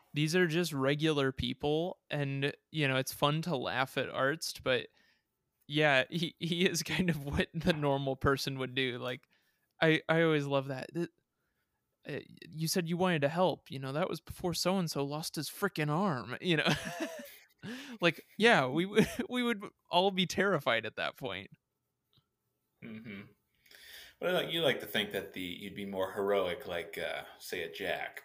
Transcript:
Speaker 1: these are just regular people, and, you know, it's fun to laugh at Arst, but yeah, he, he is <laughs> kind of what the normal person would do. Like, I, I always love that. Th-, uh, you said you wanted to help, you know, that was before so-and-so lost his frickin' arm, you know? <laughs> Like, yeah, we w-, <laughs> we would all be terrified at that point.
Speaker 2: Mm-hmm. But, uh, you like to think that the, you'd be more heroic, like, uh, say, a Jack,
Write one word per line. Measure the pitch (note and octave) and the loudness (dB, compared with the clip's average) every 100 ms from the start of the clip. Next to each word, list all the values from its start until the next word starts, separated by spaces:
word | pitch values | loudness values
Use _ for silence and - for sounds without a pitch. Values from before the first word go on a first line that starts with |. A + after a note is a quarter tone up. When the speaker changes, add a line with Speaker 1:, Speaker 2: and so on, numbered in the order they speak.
| _ | _
Speaker 1:
these | D3 D#3 F3+ | -2 2 4
are | F3 | 4
just | D#3+ E3+ | 2 0
regular | C#3+ C3+ D3 D#3 D3 C3+ | 0 2 2 2 2 0
people, | - C#3+ B2+ D3 D3+ F3 - - | 0 -4 -2 0 0 -2 -6 -6
and, | D3 C#3 C#3 C#3 - _ | -2 -2 0 -2 -4 _
you | D#3 C#3 | -2 2
know, | C3 | 2
it's | C3+ | -2
fun | - D3 D#3 | 0 2 2
to | D#3+ C#3+ | 0 -2
laugh | G#2 A2+ C3+ - | 0 0 0 -2
at | A2+ | -2
Arst, | - C3+ D#3+ - - | 0 0 0 -6 -4
but | C3 B2 - _ _ _ _ _ _ _ - | -2 -2 -2 _ _ _ _ _ _ _ -4
yeah, | D3 D3+ C3+ - | 2 4 4 2
he, | F3 E3+ - | -2 -4 -4
he | E3 E3+ F#3 | -4 2 2
is | E3 | 2
<laughs> | |
kind | E3 D#3+ F3+ | -2 0 0
of | D3+ | 0
what | C#3+ D3+ F#3+ | -2 -2 -2
the | E3 F3+ | 0 0
normal | D#3 D3 C#3 C#3 C3 | 2 2 2 0 0
person | D3 C3+ - C3+ | 2 2 0 -4
would | C3 | -2
do. | B2+ C3 A#2+ | 0 0 -2
Like, | B2 B2+ - _ _ _ _ _ | -6 -8 -12 _ _ _ _ _
I, | D#3+ D#3+ - | 4 4 4
I | D#3+ | 4
always | E3 D#3 C#3+ | 6 4 2
love | C#3 C3+ | 0 0
that. | C3 - | -6 -6
Th-, | D#3 E3+ - _ _ _ _ _ _ _ _ - | -6 -6 -8 _ _ _ _ _ _ _ _ -10
uh, | C#3+ - - - | -10 -10 -18 -14
you | D#3 D#3+ | -6 -2
said | F#3+ E3 | -2 0
you | E3+ | 0
wanted | F#3 E3 | 2 2
to | C#3 | 2
help, | E3+ F3+ C3+ - | 2 2 0 -8
you | C3 | -10
know, | C3+ | -4
that | C#3+ F3 | -2 -2
was | D#3+ | -4
before | - - F3+ | -8 -4 -2
so-and-so | - F3 G3 E3 C#3+ | 0 2 2 0 -2
lost | C#3 D3 D#3+ - | -2 -4 -6 -6
his | C#3 | -8
frickin' | - G3 - D3+ | -2 -2 0 0
arm, | D3+ G3+ C3 A2+ B2+ | 2 2 0 -4 -4
you | F3+ D#3 | 2 2
know? | - | 4
<laughs> | D3+ F3 - - - - - - _ F3+ B3+ C#4 A#3 | 0 -2 -6 -8 -8 -16 -20 -20 _ -12 -12 -14 0
Like, | F3 D3+ - - | 0 0 -8 2
yeah, | A3 G3 C3 | 6 6 4
we | D3+ | 0
w-, | F#3+ G#3+ - - | 2 2 2 0
<laughs> | - | -4
we | B3 | -2
would | A#3+ G#3+ G3+ - _ | 0 -2 -6 -16 _
all | F3 F#3+ | 2 4
be | F#3+ | 2
terrified | F3 - G3 E3 C3+ A2+ A2+ | 0 0 0 2 2 0 0
at | - | -4
that | D#2 - | -4 -4
point. | C3 F#2 G2 - _ _ _ _ _ _ _ _ _ _ _ _ | -8 -8 -10 -20 _ _ _ _ _ _ _ _ _ _ _ _
Speaker 2:
Mm-hmm. | A#2 A2 A2+ G2 G#2+ _ _ _ _ - - - - _ | -16 -14 -14 -14 -16 _ _ _ _ -20 -20 -18 -20 _
But, | E3+ | 0
uh, | F3+ D3 | 0 0
you | E3 | 2
like | D3+ A#2 | 2 2
to | - | -2
think | A2+ G2+ | -2 -2
that | G2+ - | -4 -6
the, | F#2 | -6
you'd | F2+ - G2+ | -8 -8 -10
be | G2+ | -8
more | G2 F#2+ F#2+ | -6 -2 -2
heroic, | G#2+ G2 G2+ F#2 E2+ G2 | 0 2 2 2 -2 -6
like, | F2 E2 - | -6 -6 -6
uh, | D#2+ D2+ - - | -6 -6 -10 -16
say, | - F2+ | -8 -6
a | E2 | -6
Jack, | - F#2 D#2+ - - | -6 -4 -4 -6 -12